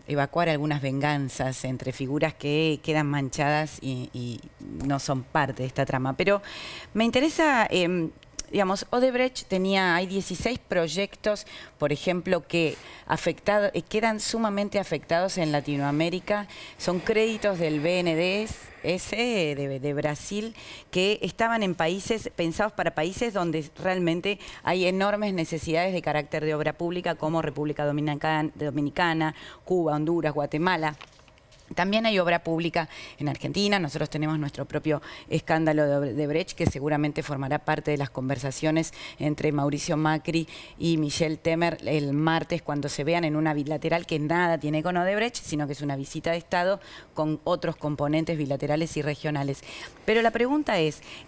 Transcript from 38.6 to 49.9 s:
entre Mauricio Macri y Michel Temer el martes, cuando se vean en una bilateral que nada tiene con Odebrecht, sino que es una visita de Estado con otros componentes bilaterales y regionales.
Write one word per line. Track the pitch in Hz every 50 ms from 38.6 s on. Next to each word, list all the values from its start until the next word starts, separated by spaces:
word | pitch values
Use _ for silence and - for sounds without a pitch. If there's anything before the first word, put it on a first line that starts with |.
| 156 156 156 160 160 - - - - - - -
entre | 143 151 151 - - 151
Mauricio | 147 147 139 147 147 147 - - 160
Macri | 151 156 156 156 156 - - 160 165 156 - - - - - - -
y | 175 165 165 156
Michel | 151 147 - - 170 156 160 147
Temer | - 165 165 165 170 170 160 - -
el | 110 147 151 143 139 139
martes, | 147 156 160 165 165 - - 175 165
cuando | - - 147 147 143 143
se | - - 143
vean | 151 170 170 170
en | 151 151
una | 151 160 160 151
bilateral | 147 139 147 156 147 - 165 165 170 175
que | - 165 151
nada | 151 151 165 175 180 170 165 156
tiene | 147 151 151 156 156
con | 180 180 175
Odebrecht, | 175 185 202 208 220 240 240 - -
sino | - 160 151 147
que | 139 143
es | 143
una | 147 143 139
visita | 139 139 - - 160 - 165 165
de |
Estado | 170 165 - - 180 175 185 202 190 - - - - - - -
con | - 156 156 156 151 -
otros | - 180 170 - 165 156
componentes | - - 147 151 - 147 143 151 160 160 - 170
bilaterales | 151 147 131 139 135 147 143 147 156 165 156 - 151
y | 143
regionales. | 151 147 - - 156 151 143 143 139 135 - - - - - - -